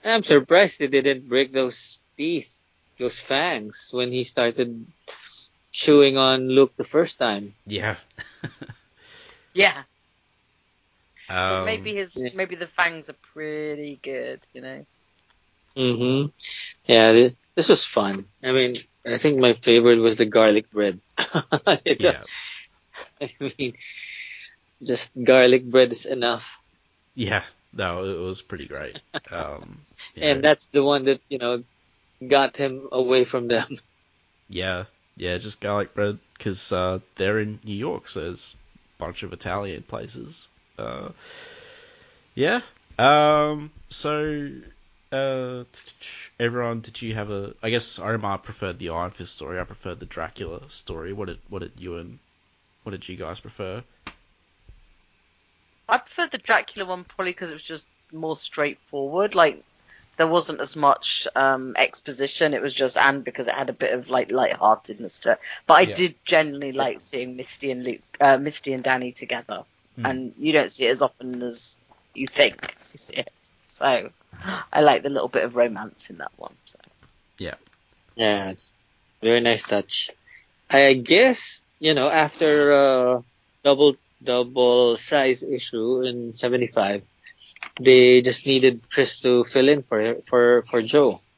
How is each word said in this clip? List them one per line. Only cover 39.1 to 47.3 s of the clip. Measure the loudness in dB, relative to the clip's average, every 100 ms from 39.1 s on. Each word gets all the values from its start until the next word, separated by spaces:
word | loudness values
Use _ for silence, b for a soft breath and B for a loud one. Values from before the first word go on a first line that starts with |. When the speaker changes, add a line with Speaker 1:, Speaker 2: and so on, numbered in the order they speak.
| -12
Speaker 2:
of | -14
Italian | -12 -8 -8 -8 -12
places. | -12 -14 -14 -16 -18 -20 -20 _ _ -14
Uh, | -12 -12 -14 -18 B B B B B B B B B B B -4
yeah. | -2 -2 -6 _ _ 2
Um, | 4 6 4 2 0 -4 -10 -18 -16
so, | -10 -6 -4 -4 -6 -10 -14 -20 _ _ _ _
uh, | -4 -4 -4 -8 -10 -14 -20 -20 _ B B B _
everyone, | -2 -2 -4 -6
did | -10 -12
you | -8 -8
have | -6